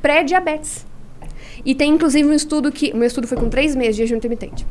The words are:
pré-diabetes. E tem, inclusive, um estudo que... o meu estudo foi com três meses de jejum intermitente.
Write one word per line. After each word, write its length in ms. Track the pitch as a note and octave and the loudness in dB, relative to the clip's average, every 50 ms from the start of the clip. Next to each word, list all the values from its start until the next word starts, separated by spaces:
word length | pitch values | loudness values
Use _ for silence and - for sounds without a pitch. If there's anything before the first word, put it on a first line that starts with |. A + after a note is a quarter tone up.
pré-diabetes. 840 | - C#4+ D4 D#4 F4 C4+ F4 F#4 F#4 E4+ D4+ D#4 D4+ - - - - - - - - - - - - - - - - - - - - | 2 4 4 4 2 4 2 2 2 0 -4 -4 -6 -10 -12 -12 -12 -14 -14 -14 -14 -14 -14 -14 -14 -12 -12 -12 -14 -14 -14 -10 -2
E 100 | - C4 | -2 2
tem, 180 | C4+ D4 D4 D4+ | 2 4 4 4
inclusive, 340 | D#4+ E4 D#4+ C4 D4 D4 C#4+ | 4 4 4 4 4 4 4
um 40 | D4+ | 4
estudo 400 | D4 D4+ D4+ D4+ D4+ B3+ D4 D4 | 2 0 0 -2 0 0 0 0
que... 180 | - D#4 C#4 - | 0 -2 -2 0
o 40 | |
meu 100 | A3+ A#3 | 2 0
estudo 200 | A#3+ A#3+ - A#3+ | 2 0 -2 -4
foi 100 | A#3 C4 - | -4 -2 0
com 100 | A#3+ A#3 | 0 0
três 260 | A3+ B3 C#4+ D#4 C#4+ | 2 2 2 2 2
meses 200 | C4 B3+ A3+ G#3+ | 2 0 0 0
de 60 | G#3 A3+ | 0 0
jejum 140 | A3+ A#3+ | 0 0
intermitente. 500 | A3+ - A#3 A#3 A3+ G#3+ - - - - - | -2 -2 -4 -4 -4 -6 -8 -6 -6 -4 -4